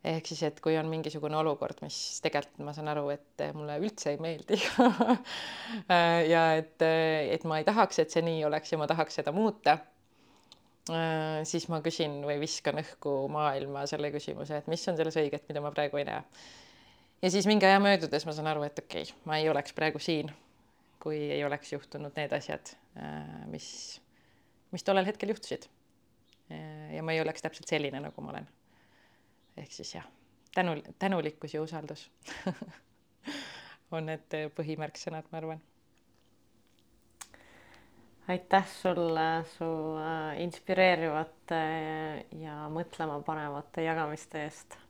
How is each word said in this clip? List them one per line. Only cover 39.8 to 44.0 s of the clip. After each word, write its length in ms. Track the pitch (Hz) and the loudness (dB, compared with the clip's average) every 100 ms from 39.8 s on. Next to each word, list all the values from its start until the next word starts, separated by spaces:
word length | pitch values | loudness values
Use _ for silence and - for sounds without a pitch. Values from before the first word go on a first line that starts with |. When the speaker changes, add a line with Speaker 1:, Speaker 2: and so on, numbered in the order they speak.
| 156 156 | -2 -4
Speaker 2:
äh, 380 | 156 160 156 147 | -4 -4 -4 -4
inspireerivate 1160 | 175 - - 185 185 175 160 151 160 - - 165 156 160 156 156 156 151 - 160 | -6 -6 -2 6 6 6 2 0 -2 -8 -4 -2 0 -2 -4 -4 -6 -8 -10 -12
ja 240 | 160 151 151 | -12 -10 -6
mõtlema 520 | 160 170 - 160 147 143 | -6 -6 -6 -4 -4 -4
panevate 600 | 156 147 143 - - 160 | -6 -6 -8 -8 -4 -2
jagamiste 580 | 160 | 0